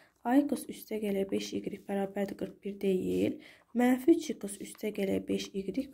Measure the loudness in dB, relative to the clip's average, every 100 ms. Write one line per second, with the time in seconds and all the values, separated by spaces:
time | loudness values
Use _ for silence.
0 | -20 _ 2 4 4 0 -6 -14 -8 -4
1 | 0 0 0 -2 -2 -4 -6 -8 -4 -2
2 | -2 -2 -4 -4 -8 -8 -10 -2 2 2
3 | 2 2 2 0 -10 -20 _ 2 4 6
4 | 6 6 2 -6 -8 -10 -12 -8 -6 -2
5 | 0 0 0 -2 -2 -6 -4 -4 -4